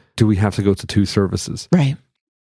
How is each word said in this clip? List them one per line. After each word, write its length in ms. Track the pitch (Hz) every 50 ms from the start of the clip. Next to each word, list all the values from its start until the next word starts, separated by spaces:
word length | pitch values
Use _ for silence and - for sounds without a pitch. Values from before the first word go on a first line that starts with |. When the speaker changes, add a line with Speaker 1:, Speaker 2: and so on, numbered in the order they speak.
| _ _ _
Speaker 1:
"Do 80 | - 110
we 120 | 107 107
have 180 | 90 110 101 -
to 80 | - 98
go 100 | 101 95
to 140 | - -
two 180 | - - 104 101
services?" 640 | - - 104 98 90 98 98 - - - 120 - -
Speaker 2:
Right. 240 | 175 180 143 135 139 - _ _ _ _ _ _ _ _ _